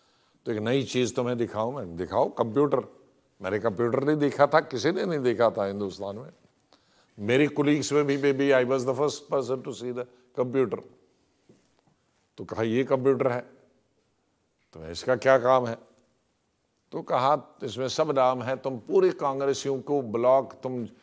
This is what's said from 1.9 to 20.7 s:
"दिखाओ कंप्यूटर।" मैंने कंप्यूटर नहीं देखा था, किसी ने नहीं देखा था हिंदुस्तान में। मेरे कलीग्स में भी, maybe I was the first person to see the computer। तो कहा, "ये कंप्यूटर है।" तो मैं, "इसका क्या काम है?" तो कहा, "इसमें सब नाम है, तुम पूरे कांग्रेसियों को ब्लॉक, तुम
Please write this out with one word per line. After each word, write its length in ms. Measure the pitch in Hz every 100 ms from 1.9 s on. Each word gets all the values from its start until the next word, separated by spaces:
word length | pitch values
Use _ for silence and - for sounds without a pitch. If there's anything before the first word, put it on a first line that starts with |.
| 85
"दिखाओ 320 | 85 101 139
कंप्यूटर।" 680 | - 120 123 143 135 - - _ _ _ _
मैंने 180 | 95 104
कंप्यूटर 440 | 113 92 117 127
नहीं 140 | 139 151
देखा 300 | 143 - 143
था, 120 | 156
किसी 320 | 156 127 151
ने 140 | 202 202
नहीं 140 | 151
देखा 300 | 123 107 117
था 160 | 104 98
हिंदुस्तान 500 | 101 98 92 101 104
में। 160 | 139 - _ _ _ _ _ _ _ -
मेरे 280 | 104 131 147
कलीग्स 460 | 147 143 147 123
में 120 | 143 143
भी, 120 | 139
maybe 480 | 143 135 139 131 123
I 40 |
was 200 | 135 123
the 100 | 127
first 340 | 147 - -
person 340 | 143 120 131 131
to 160 | 110
see 120 | 123 123
the 60 | 123 _ _ -
computer। 420 | 127 135 120 110 - _ _ _ _ _ _ _ _ _ _ _ _ _ _ -
तो 80 | 92
कहा, 180 | 101
"ये 200 | 113 117
कंप्यूटर 480 | 131 135 131 123 131
है।" 100 | 123 - - _ _ _ _ _ _ _ _ _ _ _
तो 60 | 80
मैं, 120 | 80
"इसका 240 | 85 - 123
क्या 220 | 135 131
काम 300 | 123 131 120
है?" 220 | 117 - _ _ _ _ _ _ _ _ _ _
तो 100 | -
कहा, 560 | 135 147 135 147 - _
"इसमें 240 | 123 107 131
सब 240 | 135 160
नाम 320 | 135 127 127
है, 140 | 117 131
तुम 200 | 135 123
पूरे 320 | - 190 185
कांग्रेसियों 720 | - 143 135 139 135 139 135
को 200 | 131 143
ब्लॉक, 520 | 117 117 123 135 113
तुम 300 | - 131